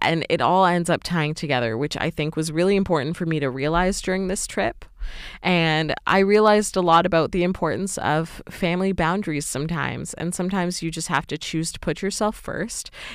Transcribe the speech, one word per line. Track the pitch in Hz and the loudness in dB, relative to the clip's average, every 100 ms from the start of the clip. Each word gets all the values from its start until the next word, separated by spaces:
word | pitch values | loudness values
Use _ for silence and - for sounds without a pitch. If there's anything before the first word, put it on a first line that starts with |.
and | - 165 - | 2 0 0
it | - | 2
all | 123 180 185 | 4 6 4
ends | 175 170 | 4 2
up | 165 | 0
tying | - 175 151 | 0 0 0
together, | 156 156 131 117 110 | -2 -2 0 0 -2
which | 147 - | -4 -2
I | 156 | -4
think | - 151 160 | -2 -4 -2
was | 160 | -2
really | 156 180 202 | 0 2 2
important | 190 160 135 175 | 2 0 0 -4
for | |
me | 165 156 | -2 0
to | 139 | -2
realize | 131 143 165 185 202 | -2 0 2 2 0
during | - 185 190 | -2 -2 -2
this | 196 - | -4 -6
trip. | - 208 - - - - - - - | -2 -4 -4 -16 -10 -10 -10 -14 -6
And | - 180 165 156 156 - - | 0 2 2 0 0 -2 2
I | 190 | 4
realized | 196 208 214 208 208 - | 6 6 6 6 2 0
a | |
lot | 180 165 180 | 6 6 6
about | 165 156 | 2 2
the | 185 | 2
importance | 175 190 160 110 190 - | 0 0 -2 -2 -4 -4
of | - 151 160 - - | 0 0 0 -8 -14
family | - 175 180 190 | -4 0 0 0
boundaries | 185 165 190 202 151 147 | 2 2 0 -2 -4 -4
sometimes, | 135 156 165 131 - 156 | -4 -4 -2 -4 -4 -8
and | - 170 | -6 -6
sometimes | 180 180 196 175 180 | -4 -2 0 -2 -2
you | 165 | -6
just | 160 156 | -6 -2
have | 147 - | -2 -2
to | 151 | -8
choose | - 160 165 | -6 -4 -4
to | - | -6
put | - 151 | -4 -4
yourself | 196 - 214 214 | -4 -2 -2 -4
first. | - - 220 - - - - | -8 -8 -8 -8 -12 -14 -16